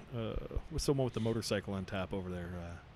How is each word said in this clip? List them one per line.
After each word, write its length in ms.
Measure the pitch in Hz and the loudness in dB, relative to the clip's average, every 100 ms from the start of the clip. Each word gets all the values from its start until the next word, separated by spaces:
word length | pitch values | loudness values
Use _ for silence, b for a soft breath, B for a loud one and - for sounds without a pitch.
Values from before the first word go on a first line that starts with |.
| - 120 | -6 -4
uh, 160 | 110 - - - - | -2 -2 -2 -4 -2
what's 160 | 151 - | 2 4
the 60 | |
one 100 | 139 | 4
with 100 | 123 | 4
the 60 | 113 | 2
motorcycle 540 | 113 113 - 104 104 | 2 2 2 2 2
on 100 | 98 | -2
top 280 | 92 98 90 | 0 -2 0
over 160 | 98 92 | -2 -2
there? 220 | 90 87 90 | -4 -4 -6
Uh, 140 | 85 87 - | -6 -8 -12